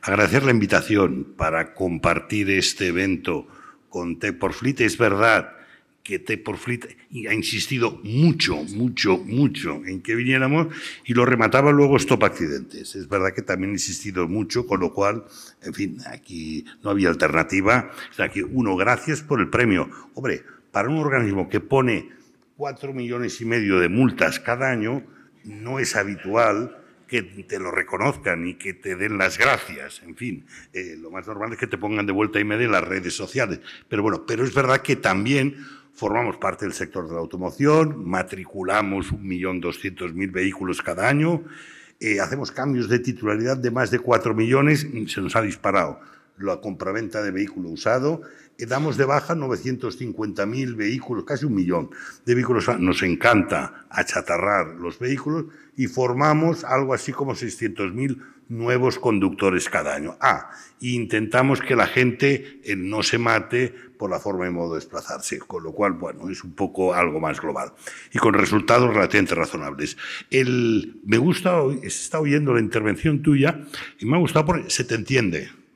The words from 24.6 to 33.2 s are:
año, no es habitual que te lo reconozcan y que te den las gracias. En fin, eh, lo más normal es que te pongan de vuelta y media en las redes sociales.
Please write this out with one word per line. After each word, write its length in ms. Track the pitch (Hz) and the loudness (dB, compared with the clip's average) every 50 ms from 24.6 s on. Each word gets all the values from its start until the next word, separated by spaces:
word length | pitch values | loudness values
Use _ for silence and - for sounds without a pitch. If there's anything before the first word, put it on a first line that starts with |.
| 135 131 | 0 -2
año, 340 | 127 113 107 110 127 139 - - - - - _ _ _ _ | 0 -2 -2 -2 -4 -4 -6 -10 -20 -20 -20 _ _ _ _
no 340 | 110 104 104 110 120 131 135 | -20 -16 -14 -10 -8 -4 -4
es 180 | 120 107 - | -4 -2 0
habitual 840 | 110 98 101 101 85 - 95 101 113 117 110 104 104 120 127 - - - _ _ _ _ | -2 -2 -2 -4 -8 -6 0 2 4 4 4 4 2 -2 -6 -10 -16 -20 _ _ _ _
que 160 | _ 127 120 - | _ -4 -4 -4
te 380 | 110 98 104 95 - 104 98 | -4 -14 -18 -12 -10 -8 -8
lo 100 | 92 90 | -6 -4
reconozcan 760 | 85 92 87 - - 92 104 135 143 - - 101 87 85 85 87 | -2 -4 -4 -2 -2 0 0 0 0 0 -2 -2 -2 -2 -4 -6
y 60 | 90 | -8
que 180 | - - 98 92 | -8 -10 -12 -12
te 240 | - - 98 92 | -10 -8 -8 -6
den 220 | 87 98 107 107 98 | -4 -2 -4 0 0
las 200 | 95 92 - - | 0 0 2 2
gracias. 640 | 113 135 131 110 - - - - 67 73 - - - | 2 4 4 0 -2 -8 -14 -14 -14 -16 -16 -18 -18
En 120 | 85 80 | -20 -16
fin, 300 | - 117 123 - - - _ - - - _ _ | -10 -8 -8 -8 -10 -12 _ -20 -20 -20 _ _
eh, 240 | 92 92 90 80 78 | -12 -10 -10 -12 -16
lo 120 | 82 80 | -16 -14
más 160 | 85 95 - | -14 -14 -12
normal 260 | 101 110 101 104 113 117 | -12 -10 -8 -8 -8 -6
es 60 | - | -6
que 80 | - | -6
te 100 | - - | -6 -6
pongan 300 | 98 101 104 110 107 101 | -6 -4 -4 -2 -2 -2
de 60 | 101 95 | -2 0
vuelta 280 | 98 107 104 - 104 | 0 0 0 0 0
y 40 | 104 | 0
media 200 | 107 104 110 123 | 0 0 0 0
en 80 | 120 107 | 2 2
las 100 | 92 82 | 2 2
redes 320 | - 95 95 90 87 - | 0 -4 -4 -4 -6 -6
sociales. 460 | - | -6